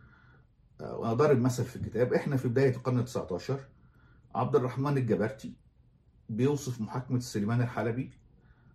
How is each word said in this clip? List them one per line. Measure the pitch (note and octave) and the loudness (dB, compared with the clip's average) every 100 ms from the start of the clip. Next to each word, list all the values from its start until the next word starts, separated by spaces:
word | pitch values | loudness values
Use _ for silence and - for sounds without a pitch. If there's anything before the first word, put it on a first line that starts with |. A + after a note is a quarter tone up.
| - - _ - _ _ _ _ | -20 -20 _ -20 _ _ _ _
آه، | - - | -12 -6
وأنا | A2+ | -2
ضارب | A#2 D3+ C3 | 2 4 6
مثل | B2+ - - | 4 0 -4
في | - | -6
الكتاب، | G2+ A2 B2 | -6 0 2
إحنا | C#3 - C#3 | 2 0 0
في | B2+ | 0
بداية | A#2 C3+ A#2+ | 4 2 2
القرن | - B2 | 0 0
التسعتاشر، | A#2+ G2 - F2 - - - _ _ _ _ - _ - | 0 -4 -4 -6 -4 -6 -6 _ _ _ _ -20 _ -4
عبد | C3 C#3 | 2 2
الرحمن | B2 - C#3 C#3 | 2 -2 0 0
الجبرتي | A#2 F#2+ G#2+ - - - _ _ _ _ _ _ - | 2 2 0 -2 -12 -14 _ _ _ _ _ _ -8
بيوصف | G#2+ C3 D3 C3 A#2+ | 0 2 2 -2 -6
محاكمة | G#2+ B2+ - B2 | -6 -6 -2 -2
سليمان | - A2 G2+ A#2+ | -2 -4 0 0
الحلبي | A#2+ - A2+ A#2 - - _ _ _ _ - | 0 0 -2 -2 -6 -12 _ _ _ _ -20